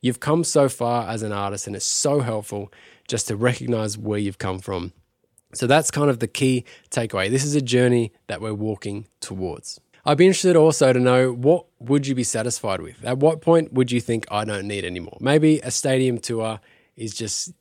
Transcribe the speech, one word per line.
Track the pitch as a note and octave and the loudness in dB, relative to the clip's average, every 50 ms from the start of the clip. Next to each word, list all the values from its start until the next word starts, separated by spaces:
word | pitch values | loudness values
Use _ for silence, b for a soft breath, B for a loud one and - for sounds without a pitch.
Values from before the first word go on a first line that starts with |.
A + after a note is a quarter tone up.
| - | 0
you've | B2+ B2 - | -2 -4 -2
come | - D3 D3+ E3 E3+ | -2 0 0 0 0
so | - - D#3 C#3 C3+ | 0 2 2 2 2
far | C3 - A#2+ A#2 A#2+ A#2+ A2+ F#2 | 0 -2 -4 -2 -2 -2 -4 -4
as | A2+ A2 A2 | -6 -6 -6
an | G#2+ | -6
artist, | G#2 G2+ G2+ G2 G2+ G2 - - | -6 -4 -4 -6 -6 -8 -10 -10
and | G2+ | -10
it's | F#2+ - | -8 -6
so | - - - - D3 C#3+ D3 | -4 -4 -2 0 0 0 0
helpful | C3 A2+ A2+ G#2+ G#2+ - G#2 G2+ G2 F#2+ b b b b b b b | 0 0 -4 -6 -6 -8 -10 -10 -10 -10 b b b b b b b
just | _ - A2+ - - | _ -6 -6 -4 -4
to | A2+ | -4
recognize | G2+ A2+ B2 B2+ - B2 B2 A#2+ A2 A2 G#2+ G2+ | 0 0 0 0 0 -2 -4 -2 -2 -2 -4 -6
where | G#2+ G#2 G#2+ G#2 G#2 | -8 -6 -4 -4 -2
you've | G#2 G2+ F#2+ _ | -2 -4 -6 _
come | - G2 F#2 F#2+ | -6 -6 -6 -6
from. | F#2 - G2 F2+ F2 F2+ - _ _ _ _ _ _ _ _ _ _ _ - | -6 -6 -6 -6 -6 -8 -12 _ _ _ _ _ _ _ _ _ _ _ -8
So | - - A#2+ | -4 2 4
that's | C3+ D3+ D#3 - - | 4 4 4 2 -2
kind | D3 D3 D3 | 0 2 2
of | C3 A2+ | 2 0
the | A#2 | -2
key | G#2+ _ - C3+ C3 C3 B2 A#2+ B B B B B | -6 _ -2 0 0 0 0 -4 B B B B B
takeaway. | - - A#2 G#2+ - G2 F#2 G2+ | -6 -4 -4 -4 -2 -2 -2 0
This | B2 C3+ C3+ | 0 0 -2
is | D3 C#3+ | 0 0
a | D3 C3+ | -2 0
journey | A#2+ A#2+ B2 B2 B2 B2 A#2+ A#2 A2 _ _ _ | 2 2 4 4 4 4 2 0 -2 _ _ _
that | - A2 F2+ | -12 -10 -8
we're | G2+ A2 G#2+ | -6 -8 -6
walking | G2+ G#2+ A2 G#2+ G2 - G#2 G2+ G#2 G#2 _ _ _ | -6 -4 -6 -6 -6 -8 -10 -10 -10 -12 _ _ _
towards. | - - F#2+ F#2+ F#2 F2+ D#2 - - - - - _ _ b b b | -14 -12 -8 -6 -6 -6 -8 -10 -12 -16 -18 -18 _ _ b b b
I'd | D3 D3 | 0 4
be | C#3+ F3 | 6 6
interested | F#3+ F#3+ - - F#3 F3 | 6 6 4 4 4 6
also | E3 D#3 D#3+ D3 - D3 C3 B2+ | 8 6 6 6 6 4 4 6
to | B2 | 6
know, | B2 B2+ B2+ B2+ B2+ B2+ | 4 4 4 4 4 2
what | A#2+ B2 B2 C#3+ E3+ F3 - _ _ _ | 0 0 4 4 4 4 2 _ _ _
would | A#2+ - C#3 C#3+ C#3 | -2 0 0 0 2
you | C3+ C3+ | 0 -2
be | B2+ B2 | -2 -2
satisfied | - - A2+ A2 A#2+ A2+ - - A2 F#2+ F#2 | -2 -2 -4 -4 -4 -6 -6 -4 -4 -4 -4
with? | D#2+ - - _ - | -6 -12 -16 _ -6
At | A#2 B2+ C3+ | -6 -2 4
what | C#3 D#3 E3 D#3 - | 4 2 2 2 2
point | - E3 E3 D#3+ - - | 4 4 4 4 2 0
would | B2+ B2+ A#2+ B2 | 0 0 2 0
you | A#2+ | -2
think, | - - A#2 A2+ G#2+ - | -2 -2 -4 -4 -4 -4
"I | - G#2 G#2+ | -4 -4 -4
don't | G#2+ G#2 G2+ F#2+ | -2 -4 -6 -4
need | G2+ G#2 G2+ F#2 | -6 -6 -6 -6
any | F2+ F2+ F2+ | -6 -8 -8
more"? | E2+ - - - | -12 -12 -14 -6
Maybe | - B2+ C#3+ D#3 D3+ D#3 D#3 D3+ | 0 2 2 4 4 4 2 2
a | - B2+ | 0 -4
stadium | - - - C#3 C3 C3 C3 B2+ A#2+ A#2 | -6 -4 -2 0 0 2 2 0 -2 -4
tour | - - A#2+ A2+ A2 A2 A2 G2+ b b b b b b b | -6 -6 -6 -4 -4 -6 -6 -8 b b b b b b b
is | - A2+ A2 G2+ | -12 -12 -12 -10
just | - A#2 G#2 - - - F3 E3+ _ | -8 -8 -8 -6 -8 -8 -10 -12 _